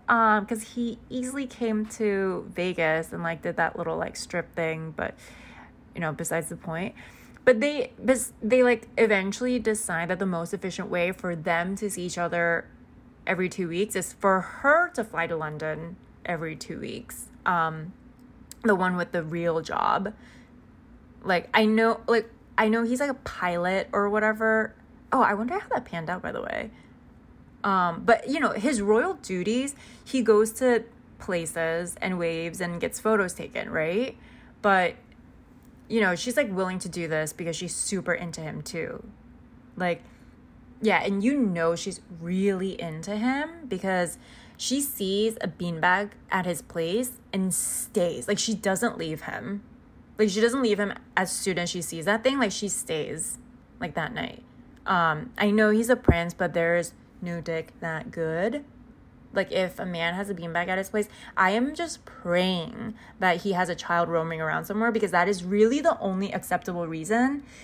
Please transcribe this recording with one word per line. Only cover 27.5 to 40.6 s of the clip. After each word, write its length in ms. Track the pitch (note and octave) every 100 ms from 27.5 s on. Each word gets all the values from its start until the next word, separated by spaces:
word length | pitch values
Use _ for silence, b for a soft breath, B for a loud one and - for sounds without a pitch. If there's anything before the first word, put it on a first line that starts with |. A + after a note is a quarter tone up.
| -
Um, 400 | G3+ F#3+ F3+ E3
but, 240 | F#3 A3+ -
you 120 | D#4+
know, 100 | A3+
his 320 | G#3 A#3 A#3+
royal 320 | G3+ A3 F4+
duties, 600 | E4+ - F#3 F3+ A#3+ C#4 - B B
he 180 | B C4
goes 300 | A3 G#3 A3
to 320 | - B3+ A#3 A#3 - - -
places 800 | - F3 E3 E3 E3 E3 F3 -
and 180 | F#3 F3+
waves 420 | E3+ E3 E3+ F3
and 200 | F3 E3+
gets 200 | E3+ -
photos 320 | G#3+ G#3+ F#3
taken, 380 | - - - -
right? 460 | D#3+ D#3 G3 C4 - B B B B
But, 360 | G#3 F#3+ F3+ - - - - - - - - - -
you 120 | A3
know, 140 | G3
she's, 220 | F3 B3+ C4+
like, 160 | A#3+
willing 260 | F#3 F#3 F#3
to 80 | F3+
do 200 | F3 D#3+
this 240 | D#3 D#3
because 240 | - E3+ D#3
she's 180 | F3+
super 380 | - - F#3+ F3+
into 300 | E3 F3 D#3+
him, 180 | D#3 D3
too. 420 | D3+ E3 - - - - - - - - - -
Like, 260 | F3+ E3+ - B B B - -